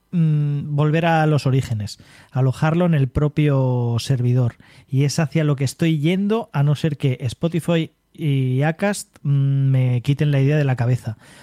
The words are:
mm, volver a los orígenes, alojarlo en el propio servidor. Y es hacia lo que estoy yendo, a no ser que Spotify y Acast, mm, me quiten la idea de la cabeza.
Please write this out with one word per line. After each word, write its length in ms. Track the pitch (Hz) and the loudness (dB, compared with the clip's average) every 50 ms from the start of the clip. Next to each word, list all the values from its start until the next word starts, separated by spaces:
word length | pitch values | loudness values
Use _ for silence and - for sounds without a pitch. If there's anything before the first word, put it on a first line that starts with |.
| _ _ | _ _
mm, 640 | - 175 160 156 151 151 147 147 143 143 143 147 147 | -2 0 2 2 2 2 0 0 -2 -4 -4 -4 -2
volver 300 | 143 151 151 151 165 170 | 0 0 2 2 2 2
a 200 | 165 165 160 156 156 | 2 2 2 2 2
los 180 | 151 139 - | 2 2 2
orígenes, 540 | 139 127 135 127 - 117 107 101 - - - - - - - - - | 2 0 0 0 -2 -4 -6 -6 -8 -10 -14 -20 -20 -20 -20 -16 -8
alojarlo 540 | - 127 131 131 123 - - 160 156 170 180 | -4 -2 0 0 0 0 -2 0 0 2 2
en 80 | 175 165 | 2 2
el 160 | 143 135 127 | 2 0 0
propio 880 | - - 147 147 - - 151 147 139 135 131 127 127 123 120 120 117 117 | 0 -2 -2 -2 0 0 0 2 2 2 0 0 0 0 0 0 -2 -2
servidor. 560 | - - 139 120 123 123 123 127 127 117 - - - - - - - - | -2 -2 -2 0 0 0 2 2 0 0 -2 -6 -14 -20 -20 -20 -12 -6
Y 160 | - 131 143 | -2 0 0
es 160 | 143 - - | 0 0 -2
hacia 240 | 160 135 - 165 156 | -2 -2 0 0 0
lo 120 | 147 147 | 0 0
que 100 | 127 139 | 0 -2
estoy 340 | 127 - - 175 165 160 151 | -4 -2 -2 0 0 0 0
yendo, 500 | 139 160 185 190 202 202 214 226 233 - - | 0 0 0 0 0 0 -2 -2 -4 -4 -2
a 100 | 147 139 | 0 0
no 120 | 147 147 | 2 0
ser 220 | - - 165 147 - | 0 -2 -4 -4 -2
que 200 | - 139 127 - | -2 -2 -2 -2
Spotify 720 | - 120 - - - 170 170 170 - - 170 165 160 143 _ _ _ _ - | -4 -8 -6 -4 -4 -2 -2 -2 -2 0 0 0 -2 -4 _ _ _ _ -12
y 480 | - - 151 139 135 131 127 127 127 | -6 -4 -2 0 0 0 0 0 0
Acast, 560 | 143 156 160 - 202 202 202 - - _ _ - - | 0 0 -2 -2 -2 -2 -2 -4 -8 _ _ -8 -4
mm, 60 | 147 143 139 139 139 139 139 135 135 | -2 0 2 2 2 2 2 2 2
me 320 | 135 131 127 127 123 123 117 | 2 2 2 0 0 -2 0
quiten 280 | - 143 139 156 147 | -2 0 0 0 0
la 80 | 143 139 | 2 2
idea 180 | 135 135 151 151 | 2 2 2 2
de 60 | 147 | 0
la 120 | 135 127 | 0 0
cabeza. 420 | 120 120 120 127 123 - - 110 - - - - - | 0 0 0 0 -2 -2 -6 -12 -12 -14 -20 -20 -20